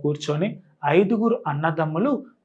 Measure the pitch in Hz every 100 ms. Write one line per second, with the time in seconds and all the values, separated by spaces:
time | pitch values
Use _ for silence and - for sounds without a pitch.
0 | 147 147 - 147 202 - - - 143 165
1 | 202 220 226 233 165 143 165 160 156 160
2 | 254 285 - _